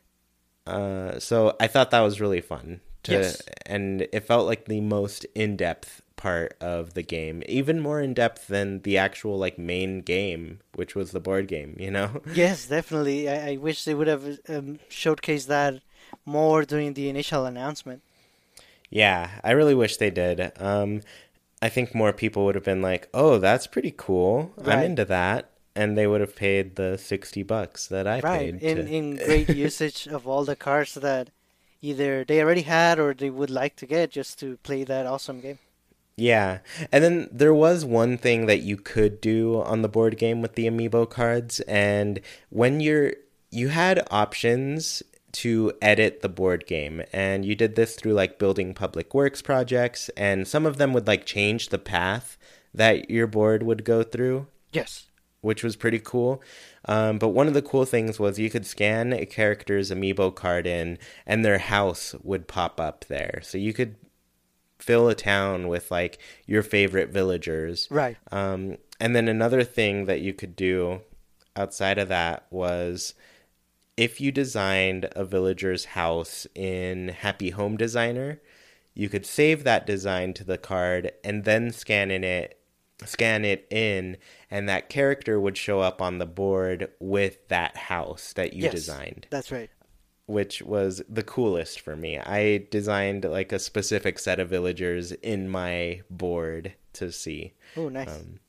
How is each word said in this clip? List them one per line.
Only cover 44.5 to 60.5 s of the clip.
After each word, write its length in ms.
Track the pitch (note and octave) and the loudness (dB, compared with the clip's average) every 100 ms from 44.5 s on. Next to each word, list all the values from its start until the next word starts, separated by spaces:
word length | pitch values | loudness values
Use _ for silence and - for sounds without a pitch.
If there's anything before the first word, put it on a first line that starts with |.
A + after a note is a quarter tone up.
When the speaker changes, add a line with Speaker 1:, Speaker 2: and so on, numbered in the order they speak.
| B2 C3+ D#3 D#3 - - _ _ | 2 0 -4 -4 -8 -10 _ _
Speaker 1:
to 420 | - A#2+ A2+ G#2+ - | -6 0 2 2 4
edit 400 | - G#2 A2 - | 4 6 4 2
the 80 | G2 | -6
board 380 | F2 F#2 F2 - | 0 0 0 -2
game, 360 | D#2+ D2 D#2+ - | -4 -4 -8 -6
and 320 | F#2+ G2 G2 | -2 0 0
you 100 | G2 | -2
did 220 | G#2 A2 G#2 | 0 2 2
this 180 | A2+ | 0
through, 200 | - A2 | 0 2
like, 240 | G#2 F#2 - | 2 2 2
building 360 | G2 G2 F#2 | 2 2 -2
public 400 | F#2 F#2+ E2 - | -4 -6 -4 -2
works 280 | C3+ C#3 - | 2 2 0
projects, 640 | - C3 B2 B2 A#2+ - - - | 0 0 2 2 0 -2 -12 -2
and 320 | G2+ F#2+ F#2+ | 0 2 0
some 180 | D3+ D#3 | 0 0
of 120 | C#3 | 2
them 140 | C#3 | 2
would, 140 | B2+ G#2+ | 4 2
like, 180 | G2 | 0
change 440 | - G#2 G#2 A#2 - | 0 0 0 0 -2
the 100 | G2 | -6
path 580 | - F2+ F2+ A2 - - - - _ | -2 0 0 -2 -8 -20 -20 -20 _
that 340 | A2+ A2 F#2+ - | 4 4 4 0
your 160 | A#2 A#2 | 0 2
board 340 | G#2+ G#2+ A2 | 4 4 4
would 220 | A2+ A2 | 2 0
go 180 | G#2+ A2+ | 2 2
through. 440 | A2+ A#2+ B2+ C3 C#3+ _ _ | 2 -2 0 -2 -6 _ _
Speaker 2:
Yes. 340 | D#3+ - - - _ _ _ | -6 -6 -12 -20 _ _ _
Speaker 1:
Which 220 | G#2+ A2 | -4 -2
was 120 | A#2 G#2 | -4 0
pretty 240 | A#2 A2+ | 0 0
cool. 420 | A2 B2+ B2 C3+ - - - - - | -2 0 0 -2 -8 -20 -20 -14 -2
Um, 320 | G#2+ A2 G#2+ | 2 2 2
but 100 | A2+ | 2
one 160 | F#2+ D3+ | 4 4
of 60 | |
the 80 | C#3+ | 2
cool 220 | C#3+ C3+ | 2 0
things 340 | B2+ A#2 A2 G#2+ | 2 2 0 0
was 200 | G2+ G2 | 0 0
you 100 | A2 | -2
could 160 | A#2 G2+ | -2 -6
scan 460 | - G#2 A2 A#2 | 0 2 2 0
a 140 | A#2+ - | -2 -4
character's 640 | - G#2+ G#2 - G2+ F#2+ | 0 0 0 0 0 0
Amiibo 440 | F#2+ G2 G2 F#2+ | -2 -2 2 0
card 320 | F#2 F2+ | 0 -2